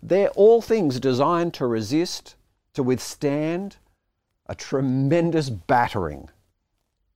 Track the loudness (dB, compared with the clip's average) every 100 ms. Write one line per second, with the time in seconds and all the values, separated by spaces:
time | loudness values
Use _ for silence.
0 | 0 2 2 4 6 6 2 0 0 0
1 | 0 0 2 0 -2 -4 -2 -2 -2 -2
2 | -2 -6 -16 -20 _ _ _ -4 -2 -2
3 | -4 -6 -4 -2 -2 -4 -8 -14 _ _
4 | _ _ _ _ -14 -14 -6 -2 0 0
5 | 2 2 2 0 -2 -6 0 2 2 -2
6 | -4 -6 -16 _ _ _ _ _ _ _
7 | _